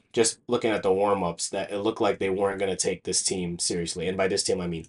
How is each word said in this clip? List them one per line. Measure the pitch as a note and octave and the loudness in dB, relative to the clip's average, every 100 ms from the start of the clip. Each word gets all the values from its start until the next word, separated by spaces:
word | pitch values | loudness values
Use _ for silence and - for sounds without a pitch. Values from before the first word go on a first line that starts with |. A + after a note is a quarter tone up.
| _ | _
just | A#2+ A2+ - - | 2 2 0 -2
looking | A#2+ A#2 | 0 2
at | G2+ | 2
the | F#2+ | 2
warm-ups | F#2+ G2+ G2 F2 E2+ - | 4 4 2 0 -2 -4
that | G2 F#2 | -4 -4
it | G2+ | -2
looked | G#2+ A2+ | -2 2
like | G#2 F#2 | 0 0
they | G2 | 0
weren't | F#2+ G2 F#2+ | 2 0 0
gonna | G2 F2+ | -2 0
take | G2+ F2 | -2 -2
this | - - | -2 -2
team | - F#2+ F2 F2 | 0 -2 -2 -2
seriously. | - F2+ E2+ F2+ F#2+ | -2 -2 -4 -4 -2
And | F#2+ | 0
by | F#2+ | 0
this | G2 | 0
team, | - F#2 | 0 -2
I | F2 | -2
mean | E2 | -6